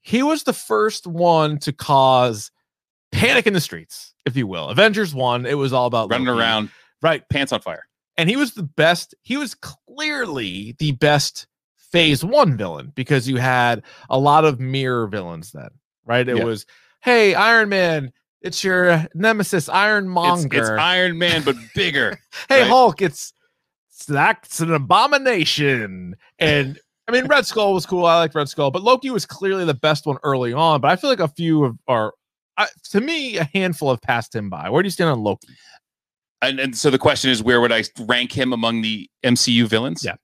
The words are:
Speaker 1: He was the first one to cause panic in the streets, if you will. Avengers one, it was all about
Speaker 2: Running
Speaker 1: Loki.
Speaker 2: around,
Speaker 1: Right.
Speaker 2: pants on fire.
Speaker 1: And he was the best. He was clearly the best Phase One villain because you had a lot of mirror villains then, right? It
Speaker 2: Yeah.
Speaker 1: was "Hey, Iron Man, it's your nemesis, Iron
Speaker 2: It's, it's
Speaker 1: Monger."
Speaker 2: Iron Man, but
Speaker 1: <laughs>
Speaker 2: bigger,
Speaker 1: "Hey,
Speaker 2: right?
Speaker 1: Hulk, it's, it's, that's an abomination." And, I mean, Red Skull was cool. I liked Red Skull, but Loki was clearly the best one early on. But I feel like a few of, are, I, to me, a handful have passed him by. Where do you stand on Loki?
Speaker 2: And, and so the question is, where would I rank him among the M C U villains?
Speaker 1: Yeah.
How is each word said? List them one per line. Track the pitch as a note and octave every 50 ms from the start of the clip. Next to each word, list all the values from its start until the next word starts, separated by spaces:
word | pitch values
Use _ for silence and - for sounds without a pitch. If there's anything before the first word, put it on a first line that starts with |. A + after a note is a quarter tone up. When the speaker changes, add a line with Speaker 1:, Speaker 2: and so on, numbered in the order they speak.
Speaker 1:
He | _ - - A#3+ C4+
was | D4 D#4+ D4+ -
the | - -
first | - - - A3 G#3+ G#3 A3 G#3+ - -
one | F3+ E3 E3+ F3 F3 E3 D#3+ D#3 D3+ D3+ C#3+
to | - D3+ C#3
cause | - - - C#3+ C3+ C3+ C3 C3 B2+ B2 B2 A2+ G#2 - - _ _ _ _ _ _ _ _ _ _ _ _
panic | - F#2+ G3+ A#3+ B3 B3 -
in | A3 G3
the | F3
streets, | C#3+ - - - D#3+ _ - - - - _ _ _
if | C#3+ A#2+
you | C#3 A#2+
will. | F#2+ F#2 E2 D2+ C#2
Avengers | A2 D3 G#3 A3 G3 A3 G#3+ E3 C#3+
one, | C3 B2+ B2 A#2+ B2 B2
it | A#2+ C#3+
was | D3 C#3 C3 B2+
all | B2+ B2
about | A#2+ A#2 A2+ A2+ F#2+
Speaker 2:
Running | A#2 B2+ C3
Speaker 1:
Loki. | B2+ B2 A#2
Speaker 2:
around, | A#2 A2+ A2+ G#2+ G#2+ F#2+ - _ _ _ _ _
Speaker 1:
Right. | - E3 D#3+ B2+ _ _
Speaker 2:
pants | - C#3+ C#3 - A#2+
on | G#2+
fire. | _ F#2 D#2+ D#2 - _ _ _ _ _ _
Speaker 1:
And | - E3 E3+
he | A#3
was | C#4 D4 A#3 -
the | G#3+ E3+
best. | C#3 _ - D3+ E3 F3 E3 - _ - _ _
He | - B3
was | C#4+ D4 G#3+ -
clearly | _ - - - _ _ _ A#3+ C#4 D4+ D4+ D4+ C#4+ A#3+ G4+ D3 C3 A2 F#2+ F2+ F#2+ G#2 A2 A#2+ _
the | D#3+ D3+
best | C3+ A#2 D#3 D3+ D3 C#3+ D3 - _ - - _ _ _ _ _ _
Phase | _ _ _ - F3 E3 D#3 C#3+ B2+ D#3
One | F#3+ B3+ D4+ C4+ E3+ B2+
villain | G#2 G#2 F2+ D#2+ D2 B1+ C#3+ -
because | - B2+ - D3 C3 A2+
you | C3 C3
had | A#2+ B2+ C3 B2+ B2 A#2+ A#2+ A#2+ G#2 - - - - - -
a | C3 C3
lot | C#3 C#3+ C#3+ D#3+ D#3
of | D#3 C3+ A#2
mirror | C3 C3 C3 C3+ C3 C3 B2 A#2+ A2+
villains | G2+ G2 G#2 F2+ F2 E2+ D#2+ E2 -
then, | - D2+ B1 - _ _ _ _ _ _ _
right? | - A#2 B2 B2
It | B2+ A#2+
Speaker 2:
Yeah. | G#2+ A2+
Speaker 1:
was | A#2 A2 G#2 - _ _ _ _ _ _ _ -
"Hey, | B3 B3 A#3 G#3+ G3+ E3+
Iron | - G3+ A3+ A#3 A3+ A3 G3+
Man, | G3 F#3+ F3+ E3+ D#3+ D3+ C3+ B2 _ _ _ _ _ _
it's | - F#3 E3 - -
your | F#3+ F#3 F3+ F3+ F3+ E3+ D#3+ D#3 - -
nemesis, | D#3+ G3+ A3 A3+ G#3 G3 - - F3 C#3+ -
Iron | - F#3 G3+ G#3+ G#3+ G#3 G3
Speaker 2:
It's, | F#3 F3+ F3 E3+ F3+ F3 F3 D#3+
it's | C3 D3
Speaker 1:
Monger." | C#3+ A2+ A2 G#2+ A2
Speaker 2:
Iron | D#3 F3 F3+ F#3 F#3 F3+ E3+
Man, | E3 F3 F3 E3 D#3+ D3
but | D3 C3 A#2 A2+
Speaker 1:
<laughs> | A2+ -
Speaker 2:
bigger, | G3+ F#3+ F3 C#3+ C#3 B2 G2+ G2+ - _ _ - - - -
Speaker 1:
"Hey, | C4 C4+
Speaker 2:
right? | A#3+ -
Speaker 1:
Hulk, | B3 C4 B3+ G#3+ D#3 -
it's, | G3+ E3 - - - - _ _ _ _ _ _ _ _ _ _ _ _
it's, | _ - -
that's | - D3 C#3 D#3 G#3 G#3+ _ _ - - -
an | E3 E3 D#3+
abomination." | D3 C3+ - F3 G3+ A#3+ C#4+ D4 C#4 C4+ C4 A#3 F3+ D3+ - - D3 D3 C#3 C3+ A#2+ A2 G2 F#2 F#2 F2+ F2+ F2 _ _ _ _ _
And, | - D#3 D3 C#3+ C#3 C3 D#3 - _ _ _ _ _
I | -
mean, | A#3 B3+ B3+
Red | C4 D4 C#4 A3+
Skull | - - A3 G#3 G3 F#3+
was | F#3 -
cool. | - F#3+ F3+ F3
I | E3+ E3
liked | E3+ E3 D#3 -
Red | D#3 C#3+ C3+
Skull, | - - D3 C#3
but | C3+ G3
Loki | G3 A#3 C4 B3+ - C4+
was | B3+ G3 -
clearly | - - - G3 G3 G3 F#3+ F3+
the | D#3+ C#3+
best | B2 - D3+ D#3 D3 -
one | D#3 C3+ - -
early | D3 C#3 B2+ B2+ A#2 A#2+
on. | C#3+ E3 E3 D#3 C#3
But | C3 D3
I | F3+
feel | F#3 - C#4
like | B3+ G3
a | F3
few | D3 _ - E3+ E3 D#3+ D3+ C#3+
of, | B2 A2+ - _
are, | - B2+ A2+ G#2+ G#2+ - _ _ _ _ _ _ _ _
I, | - G#3 - _ _ _ -
to | - G3+
me, | B3 D4+ E4 D#4 C#4 B3+ G#3+
a | E3+ D#3+ C#3+ -
handful | G3 F#3+ F3+ D#3+ - D3+ C#3
have | B2+ A#2+
passed | - - B2 A#2+ A2+ - -
him | A2+ G2+ G2
by. | F#2 D2+ D2+ F#2
Where | A#2 D#3
do | G3
you | G3
stand | E3 - F3 E3
on | C#3 A#2 G#2
Loki? | G#2 G2 - - _ _ _ _ _ - _ _ _ _ _ _ _ _ _ _ _ _ _
Speaker 2:
And, | B2 C3+ C3+ C3
and | C3+ C3+ A#2
so | - - D3
the | C3
question | C3 - D3+ C#3 - - C3
is, | B2+ A2 G#2+
where | B2 B2 A#2+
would | A#2+ A#2
I | A#2 A2+ A2 - _ -
rank | A2+ G#2+ B2 B2 B2 A#2+
him | - D3 C3 B2+ B2
among | A2+ A2+ A2+ A2+ A2+
the | A2 A2 A2 G#2 - _ _ _ -
M | B2+ A#2+
C | - - - A#2
U | A#2 A#2+
villains? | G#2+ A2 A2 A#2+ C#3 E3+ - -
Speaker 1:
Yeah. | F#2 - _